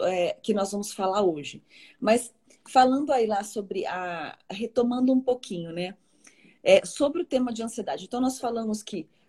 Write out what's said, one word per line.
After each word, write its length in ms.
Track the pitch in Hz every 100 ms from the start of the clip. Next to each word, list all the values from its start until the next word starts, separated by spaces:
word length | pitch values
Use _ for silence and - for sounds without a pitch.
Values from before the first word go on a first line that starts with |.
é, 360 | 180 185 175 -
que 100 | -
nós 200 | 202 196
vamos 200 | 202 202
falar 300 | - 190 202
hoje. 400 | 185 151 147 143 _ - - -
Mas 340 | 214 240 - _ _ _ -
falando 440 | 262 254 269 302
aí 140 | 262 220
lá 160 | 202
sobre 420 | 214 220 196 190 -
a, 500 | 180 180 170 143 - -
retomando 640 | 196 226 254 240 247 254
um 80 | 262
pouquinho, 520 | 262 247 - 175 165
né? 240 | 165 180 - _ _ - _ _ _
É, 200 | - 190
sobre 380 | 180 - 285 339
o 20 |
tema 280 | 349 262 247
de 100 | 226
ansiedade. 420 | 226 233 190 - 185
Então, 140 | 247
nós 200 | 262 254
falamos 420 | 240 233 220 214
que 260 | - 185 - _